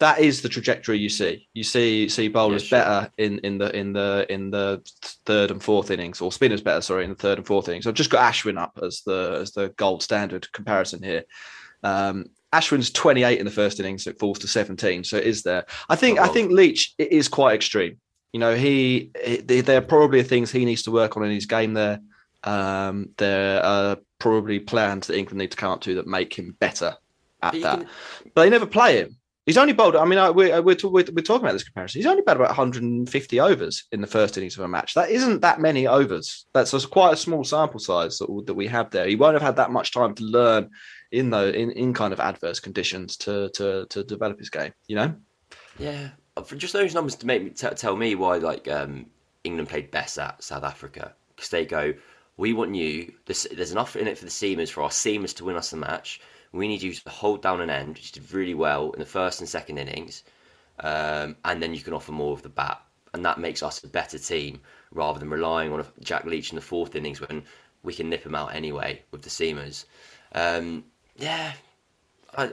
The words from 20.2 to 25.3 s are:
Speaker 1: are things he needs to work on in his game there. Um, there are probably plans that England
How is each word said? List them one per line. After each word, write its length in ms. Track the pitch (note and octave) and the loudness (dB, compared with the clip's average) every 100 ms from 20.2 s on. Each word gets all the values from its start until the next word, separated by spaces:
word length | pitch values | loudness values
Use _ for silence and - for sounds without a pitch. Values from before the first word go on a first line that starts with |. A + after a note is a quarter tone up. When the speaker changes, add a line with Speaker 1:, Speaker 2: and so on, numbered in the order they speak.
Speaker 1:
are 40 | |
things 260 | B2 B2 A#2 | 4 2 2
he 140 | C3 | 2
needs 180 | A#2+ A#2 | 2 0
to 60 | - | 0
work 260 | A2+ A2 A2 | 2 2 2
on 80 | |
in 60 | G#2 | -2
his 160 | G#2 G#2 | -2 -2
game 280 | A2+ A2 | 0 0
there. 260 | A2 G#2 G#2 - _ _ _ | 0 0 -2 -8 _ _ _
Um, 680 | G2+ G2+ F#2+ G2 G2 G2+ G2 - | -4 -2 0 -2 -2 -4 -6 -2
there 460 | G2+ G2 G2 G2 | 0 2 2 2
are 320 | F#2+ G2+ G2+ G2 _ - | 2 2 0 -2 _ -4
probably 420 | A#2 A2 G#2+ G2+ | 2 2 2 -4
plans 460 | - A2+ G#2 G2 - | -2 0 0 0 -4
that 100 | G2+ | -4
England 220 | F#2+ | -4